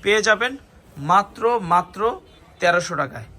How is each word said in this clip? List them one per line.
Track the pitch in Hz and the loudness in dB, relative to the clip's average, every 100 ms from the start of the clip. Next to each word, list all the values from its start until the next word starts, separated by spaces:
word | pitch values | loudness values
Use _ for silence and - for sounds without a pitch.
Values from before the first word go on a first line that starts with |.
পেয়ে | 202 214 214 | 2 2 2
যাবেন | 208 247 269 - - - - 143 | 0 -2 -6 -18 -20 -20 -12 2
মাত্র, | 190 202 - 226 240 175 | 2 2 -2 0 0 2
মাত্র | 175 180 190 220 370 - - - - | 0 0 -4 -4 -4 -16 -20 -20 -2
তেরোশো | 175 175 170 151 | 0 0 -2 -6
টাকায়। | 139 120 110 | -6 -8 -18